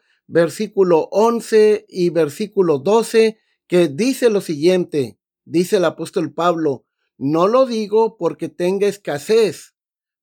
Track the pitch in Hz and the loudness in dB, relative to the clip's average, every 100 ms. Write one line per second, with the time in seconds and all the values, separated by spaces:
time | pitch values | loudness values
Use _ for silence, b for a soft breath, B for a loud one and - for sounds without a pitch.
0 | _ _ _ 160 170 - 214 - 185 165 | _ _ _ 0 0 -2 -4 0 2 2
1 | - 190 226 233 226 220 214 208 - 190 | 0 0 2 0 0 2 4 2 -4 -4
2 | 175 165 156 - 208 202 175 143 135 226 | -2 0 -2 -4 -4 0 0 0 2 0
3 | 220 226 220 220 _ _ _ 180 170 139 | 2 2 0 -2 _ _ _ 0 0 0
4 | 240 262 240 196 185 147 165 185 170 156 | -2 0 0 0 -2 -2 2 2 0 -4
5 | 120 - _ _ - 151 180 208 165 156 | -6 -8 _ _ -6 -2 0 0 0 -4
6 | 160 185 151 147 170 165 156 127 _ _ | -8 -6 -6 -2 -2 0 -2 -4 _ _
7 | _ - 135 160 185 247 262 226 208 214 | _ -8 -4 0 2 2 0 -2 -2 0
8 | 226 - 165 151 160 - 175 196 202 196 | 0 -2 -6 -6 -8 -4 -4 0 -2 -4
9 | - 147 - 220 208 - - _ _ _ | -8 -8 0 2 2 -2 -14 _ _ _
10 | _ _ | _ _